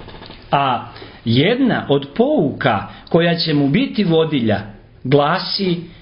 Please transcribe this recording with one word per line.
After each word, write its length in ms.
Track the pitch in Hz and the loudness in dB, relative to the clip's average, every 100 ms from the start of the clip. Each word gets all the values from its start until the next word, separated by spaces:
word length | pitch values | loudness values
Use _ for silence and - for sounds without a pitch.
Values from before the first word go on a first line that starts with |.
| - - - - - | -12 -18 -20 -16 -2
A 360 | 139 135 117 - - - - | 0 0 -2 -6 -16 -20 -8
jedna 640 | 113 120 175 247 247 127 - | 0 2 2 2 2 0 0
od 180 | 139 139 - | -2 -2 0
pouka 680 | 269 302 143 - 131 101 - - - | 2 2 0 0 0 0 -4 -16 0
koja 260 | 170 170 | 2 2
će 200 | 170 165 | 0 0
mu 140 | 147 139 | 0 2
biti 360 | 190 269 - | 2 0 0
vodilja 560 | 175 160 160 147 110 98 104 - - - | 2 2 2 0 0 -2 -4 -18 -20 -10
glasi: 720 | 127 143 147 180 - - 190 170 160 - | 2 2 2 -2 -4 -4 -2 -4 -8 -18